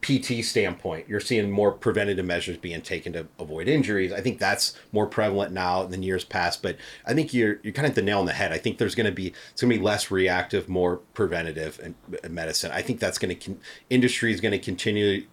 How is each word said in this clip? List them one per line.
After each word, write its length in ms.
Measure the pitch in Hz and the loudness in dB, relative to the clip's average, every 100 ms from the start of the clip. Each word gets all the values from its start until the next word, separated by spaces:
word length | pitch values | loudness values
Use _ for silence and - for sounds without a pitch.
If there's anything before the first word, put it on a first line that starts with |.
P 180 | - 135 | 2 0
T 240 | - 120 | 0 -2
standpoint, 640 | 113 - 98 85 95 80 - | 0 2 2 0 -6 -6 -4
you're 120 | 104 | -4
seeing 280 | - 120 101 | 0 0 2
more 220 | 101 104 | 4 4
preventative 560 | 101 - 104 101 95 90 | 4 0 2 2 0 0
measures 300 | 87 85 85 | -2 -2 -6
being 260 | 90 85 | -8 -10
taken 300 | - 87 82 | -6 -6 -6
to 160 | 85 80 _ | -8 -10 _
avoid 300 | 78 78 95 | -10 -4 2
injuries. 440 | 151 104 104 92 | 2 4 2 0
I 80 | 95 | 0
think 200 | 131 110 | -4 0
that's 360 | 98 101 - - - | 0 2 0 -4 -4
more 160 | 107 104 | 0 2
prevalent 460 | - 107 98 98 | 2 2 2 0
now 320 | 92 90 92 | 0 0 0
than 180 | 92 92 | 0 -4
years 220 | 92 92 | -2 -2
past, 360 | - 101 87 - | -2 0 0 0
but 160 | 98 82 - - - | -4 -6 -12 -14 -2
I 80 | |
think 180 | 139 151 | 0 2
you're, 280 | 127 110 104 | 2 2 0
you're 100 | 107 | -6
kind 140 | 104 143 | -2 0
of 60 | |
hit 20 | |
the 80 | - | 2
nail 160 | 101 101 | 2 2
on 80 | 92 | 0
the 60 | |
head. 180 | - 98 | 0 0
I 80 | 80 | 0
think 200 | 117 95 | -2 0
there's 180 | 107 104 | -2 2
gonna 160 | 107 | 0
be, 200 | 90 92 - - | 0 -6 -8 -16
it's 100 | - | 0
gonna 140 | 123 113 | 2 4
be 40 | |
less 300 | 95 104 - | 2 0 0
reactive, 580 | 95 95 90 90 101 85 | 2 4 2 0 -2 -2
more 280 | 90 90 90 - | 2 2 0 -6
preventative 640 | - 98 85 82 78 78 - | -2 0 0 -2 -4 -8 -8
in, 100 | 85 85 - - | -14 -14 -12 -12
in 100 | - | -10
medicine. 380 | 85 80 80 85 | -6 -4 -2 -2
I 100 | 90 | -4
think 160 | 90 123 | -4 -2
that's 180 | 98 - | -2 -2
gonna 200 | 107 90 | -4 -4
con-, 240 | - 95 - - _ | -8 -12 -14 -20 _
industry 420 | 127 123 - 117 | 4 4 4 0
is 80 | 101 | 2
gonna 180 | 107 98 | 2 0
continue 600 | - 90 - 104 104 101 | -2 -4 0 2 4 2
to 60 | - | -2